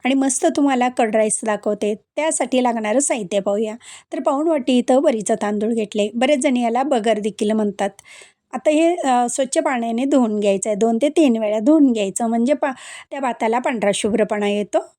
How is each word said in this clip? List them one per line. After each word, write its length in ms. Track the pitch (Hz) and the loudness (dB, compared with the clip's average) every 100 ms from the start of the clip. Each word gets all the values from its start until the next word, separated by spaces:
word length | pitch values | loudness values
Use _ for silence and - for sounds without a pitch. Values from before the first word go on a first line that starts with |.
आणि 100 | 254 | 0
मस्त 320 | 269 269 - 339 - | 2 0 2 0 2
तुम्हाला 320 | 285 254 247 | 0 2 0
कर्ड 280 | 247 226 220 | 0 0 2
राईस 240 | 214 - | 0 0
दाखवते. 520 | 220 208 214 208 214 | -4 -2 -2 -2 -2
त्यासाठी 680 | 214 _ - 311 302 269 254 | -4 _ -4 -2 -2 0 0
लागणारं 360 | 247 233 214 240 | 0 -2 0 0
साहित्य 420 | 285 277 185 202 | 0 -4 -2 -2
पाहूया. 360 | 202 202 220 226 - - _ | 0 -2 -4 -8 -18 -20 _
तर 80 | 330 | -4
पाऊण 280 | 330 277 320 | -2 0 0
वाटी 300 | 311 247 247 | 0 2 0
इथं 220 | 240 262 | 4 2
वरीचं 320 | 311 226 196 220 | 2 0 -2 -2
तांदूळ 300 | 208 208 208 | -2 -2 -2
घेतले. 380 | 226 208 214 208 | -2 -4 -2 -2
बरेच 240 | 233 262 294 | 0 0 2
जण 180 | 294 247 | 2 0
याला 260 | 233 240 | 0 0
बगर 360 | 269 254 220 214 | 0 0 0 0
देखील 320 | 214 202 208 | -2 -2 -2
म्हणतात. 400 | 214 208 196 202 - _ - - _ _ | 0 -2 -2 -6 -6 _ -20 -20 _ _
आता 180 | 247 - | -2 0
हे, 260 | 302 330 349 | 4 2 2
अ, 320 | 285 247 240 | 0 0 0
स्वच्छ 300 | - 269 330 | -2 -2 0
पाण्याने 460 | 311 254 233 233 | 0 -2 -4 -2
धुवून 360 | 277 285 233 208 | 2 2 2 0
घ्यायचं 300 | 202 196 220 | 0 0 -2
आहे. 60 | 202 | 0
दोन 220 | 226 233 | 0 2
ते 60 | 294 | 2
तीन 280 | 302 294 226 | 4 4 2
वेळा 220 | 214 214 | 0 0
धुवून 340 | 220 320 277 | 4 6 4
घ्यायचं, 340 | 226 196 - 226 | 4 -2 -2 -2
म्हणजे 280 | 233 233 | 0 0
पा-, 200 | 294 294 254 - - - | 0 -2 -6 -14 -20 -14
त्या 100 | 285 | -6
भाताला 380 | 269 233 226 233 | -4 -2 0 0
पांढरा 320 | 294 240 202 | -2 0 0
शुभ्रपणा 540 | 196 214 220 208 208 202 | 0 0 0 0 0 -2
येतो. 300 | 208 202 311 - | -2 -2 -2 -4